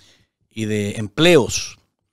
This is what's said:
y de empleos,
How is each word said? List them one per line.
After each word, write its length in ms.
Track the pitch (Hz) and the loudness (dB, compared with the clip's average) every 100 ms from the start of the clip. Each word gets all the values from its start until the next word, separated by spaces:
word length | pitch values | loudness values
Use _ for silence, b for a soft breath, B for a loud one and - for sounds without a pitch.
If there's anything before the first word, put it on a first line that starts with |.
| B B B _ _ | B B B _ _
y 160 | 110 107 | -8 -6
de 320 | 104 101 107 | -4 -6 -6
empleos, 800 | 107 - 170 160 101 - - - _ _ _ | -8 0 4 4 4 -4 -8 -16 _ _ _